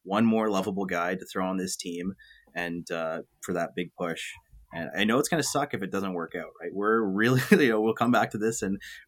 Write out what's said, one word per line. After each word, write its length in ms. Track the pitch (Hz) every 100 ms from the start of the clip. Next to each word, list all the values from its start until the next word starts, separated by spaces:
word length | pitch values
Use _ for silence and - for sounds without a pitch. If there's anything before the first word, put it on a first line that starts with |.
one 200 | 92 104
more 240 | 113 110 110
lovable 360 | 95 101 95 92
guy 280 | 87 87 95
to 100 | -
throw 140 | 98 92
on 100 | 95
this 200 | 95 -
team 380 | 90 85 92 - - - _
and, 340 | 85 87 85 -
uh, 320 | 85 80 80 - -
for 100 | -
that 160 | 90 -
big 160 | - 87 -
push. 240 | 87 82 - - _ - -
And 180 | 82 82 90
I 80 |
know 140 | 107 123
it's 100 | 151
gonna 140 | 165
suck 320 | 139 139 143
if 80 | 104
it 80 | 95
doesn't 220 | 98 98
work 200 | 87 82 90
out, 140 | 78 -
right? 80 | 85
We're 300 | 92 104 113
really, 380 | 104 95 117 127 -
<laughs> 40 |
you 200 | 190 131
know, 100 | 110
we'll 140 | 110
come 180 | 110 120
back 180 | 113 110
to 60 | 104
this 240 | 110 113
and 160 | 98 101 - -